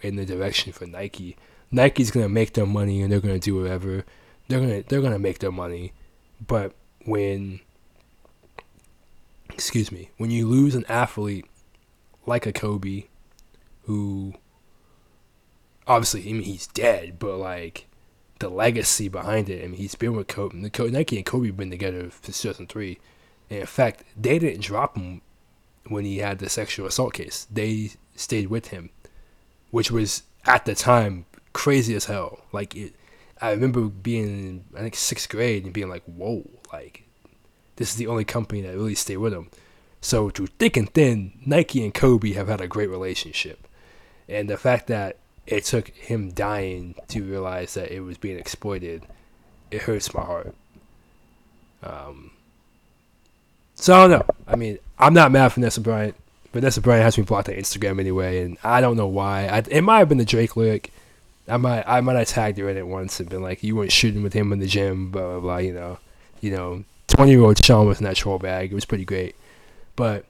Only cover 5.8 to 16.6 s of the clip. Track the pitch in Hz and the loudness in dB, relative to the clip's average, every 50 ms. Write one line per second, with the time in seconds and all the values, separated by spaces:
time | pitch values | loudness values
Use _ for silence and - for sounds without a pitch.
5.8 | 90 90 - - - - _ _ _ _ _ - 110 - 120 107 98 95 - _ | -10 -12 -14 -18 -20 -20 _ _ _ _ _ -16 -6 -2 -2 -2 -2 -4 -10 _
6.8 | _ _ _ _ - 113 110 104 101 98 98 98 98 98 95 98 _ _ _ _ | _ _ _ _ -6 -4 -2 -2 -2 -2 -4 -6 -8 -10 -12 -14 _ _ _ _
7.8 | _ _ _ _ _ _ _ _ _ _ _ _ _ _ - - - _ _ _ | _ _ _ _ _ _ _ _ _ _ _ _ _ _ -20 -20 -20 _ _ _
8.8 | _ _ _ _ _ _ - - - _ _ _ _ - - - - - - 120 | _ _ _ _ _ _ -20 -20 -20 _ _ _ _ -18 -12 -8 -8 -4 -4 -4
9.8 | 104 - 101 90 92 - _ - 110 113 117 117 113 110 123 131 143 147 127 127 | -4 -4 -8 -16 -16 -18 _ -8 -6 -4 -2 -2 0 2 4 4 4 4 2 -2
10.8 | - - - - 151 - - 110 104 104 101 92 - _ - _ _ _ _ _ | -4 -2 -2 -2 -2 -2 -4 -8 -6 -6 -8 -10 -12 _ -20 _ _ _ _ _
11.8 | _ _ _ _ _ _ _ _ - 123 120 120 - 110 98 - - 107 104 98 | _ _ _ _ _ _ _ _ -6 -4 -4 -2 -2 -4 -6 -4 -4 -4 -4 -4
12.8 | 98 98 98 101 - _ _ _ - _ _ _ - _ _ _ _ _ - _ | -6 -8 -10 -10 -12 _ _ _ -20 _ _ _ -20 _ _ _ _ _ -20 _
13.8 | - - 107 104 101 101 98 98 98 98 98 - _ _ _ _ _ _ _ _ | -10 -6 -6 -4 -4 -6 -6 -8 -8 -10 -12 -16 _ _ _ _ _ _ _ _
14.8 | _ _ _ _ _ _ _ _ _ _ _ _ _ _ _ _ _ _ _ _ | _ _ _ _ _ _ _ _ _ _ _ _ _ _ _ _ _ _ _ _
15.8 | - - 127 117 113 - - 101 92 107 110 113 92 92 98 87 | 0 2 2 2 2 0 -4 -4 -6 -8 -8 -6 -6 -8 -10 -12